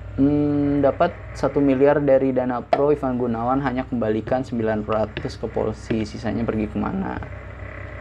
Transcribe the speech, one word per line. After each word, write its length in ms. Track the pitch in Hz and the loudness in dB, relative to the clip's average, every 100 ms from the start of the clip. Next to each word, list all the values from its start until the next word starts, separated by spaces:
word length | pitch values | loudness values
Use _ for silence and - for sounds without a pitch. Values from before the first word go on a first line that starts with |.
| - - | -6 2
Hmm, 640 | 139 147 147 147 143 143 | 4 4 2 2 2 4
dapat 320 | 135 - 175 - - - | 2 4 0 -2 -12 -2
satu 240 | 147 151 | 0 4
miliar 400 | 143 131 143 147 | 4 6 6 6
dari 320 | 143 135 135 | 4 4 4
dana 320 | 127 127 123 | 0 0 -2
pro, 240 | 117 - 143 | 0 2 4
Ivan 320 | 147 131 123 | 2 0 0
Gunawan 400 | 123 113 120 135 | -2 0 0 0
hanya 240 | 139 127 | 0 -2
kembalikan 560 | 127 120 110 110 104 127 | -4 -2 0 0 0 -2
sembilan 480 | 135 117 110 107 107 | -2 -2 0 0 0
ratus 480 | 110 107 - 131 - | -2 -2 -4 -8 -8
ke 80 | |
polisi, 640 | 113 107 113 110 - 113 107 | -6 -2 -2 -4 -4 -2 -4
sisanya 320 | 107 110 113 | -6 -4 -4
pergi 320 | 113 110 107 | -2 -2 -2
kemana? 480 | - 107 196 190 - - - - - - - - - | -4 -4 -4 -4 -6 -10 -14 -14 -14 -12 -12 -14 -12